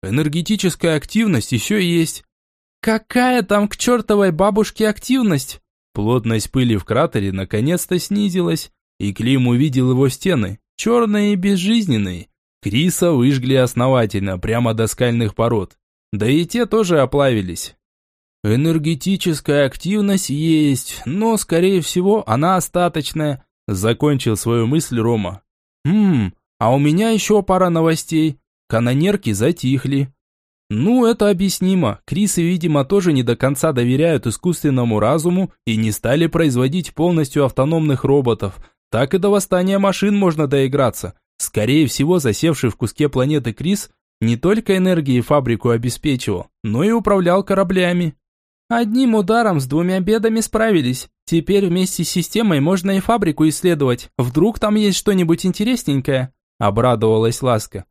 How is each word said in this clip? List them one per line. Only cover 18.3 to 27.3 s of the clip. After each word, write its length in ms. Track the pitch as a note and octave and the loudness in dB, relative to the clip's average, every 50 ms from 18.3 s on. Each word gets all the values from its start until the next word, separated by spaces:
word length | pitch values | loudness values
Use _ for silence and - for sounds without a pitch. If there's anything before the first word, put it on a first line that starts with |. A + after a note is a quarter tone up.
| _ _ - | _ _ -2
«Энергетическая 1200 | G#2 G#2+ B2+ D3 E3 E3 D#3+ D3 D#3 E3 C3 - F#3 G3 F#3 - F#3 D#3+ C#3+ - - C#3+ C#3+ C#3+ | 0 0 2 2 2 0 0 0 -2 -4 -2 -2 -2 -2 0 0 -2 -2 -2 -2 0 2 2 2
активность 640 | C3 - - - E3 G3+ G#3+ G3+ G3+ G3 F#3+ - - | 0 -2 -6 -6 -4 -2 0 0 2 0 0 0 -2
есть, 680 | C3 D3 D#3 E3 D#3+ D#3 D3+ D3 C#3 B2 - - - - - | -4 -2 0 2 2 4 4 2 2 0 -4 -10 -14 -12 -10
но, 300 | - D3 G3 A3 A3+ A3+ | -6 -4 -2 0 0 0
скорее 440 | G#3 - - F3 E3 F3+ F#3+ G3 F3+ | -2 -2 0 0 2 2 2 2 0
всего, 480 | D#3 - - F3+ F3+ G3 G#3+ A3 - - | -2 0 -2 0 2 2 0 0 0 -2
она 280 | A2 B2+ D3+ F3 F#3+ | 0 0 2 2 2
остаточная», 880 | F3+ - - _ F3+ F3 E3 D3 E3 C#3+ - - D#3 D#3 D3 C#3 C3 _ _ _ _ _ - | 0 -2 -2 _ 0 0 0 -2 -4 -6 -6 -4 -4 -4 -4 -4 -6 _ _ _ _ _ -6
закончил 680 | G#2 F#2 G2 A2 A#2 - - D3 D3 C3 - B2 A2 | -6 -2 0 0 0 2 2 0 0 0 0 -2 -2
свою 300 | F#2+ - A#2 A#2 A#2 A2+ | -2 -2 -2 0 0 2
мысль 320 | A2+ C#3+ E3 - - B2+ A#2 | 2 0 0 -2 -2 -4 -2
Рома. 440 | G#2+ A#2 A#2+ A2 G2+ F2 G2 - _ _ _ _ _ _ _ _ _ | 0 0 0 0 -2 -6 -8 -12 _ _ _ _ _ _ _ _ _
«Хм, 480 | C#3 F#3 G#3+ G#3 G3 E3 B2+ G#2 F2+ - _ _ _ _ _ | 0 2 2 4 2 2 2 0 -4 -6 _ _ _ _ _
а 160 | G#2+ A2+ B2+ | 0 0 2
у 40 | C#3+ | 2
меня 320 | C#3+ D3 D3+ F3+ G#3+ A3+ | 2 2 2 2 0 0
еще 320 | A3+ G#3 - - | 0 -2 0 2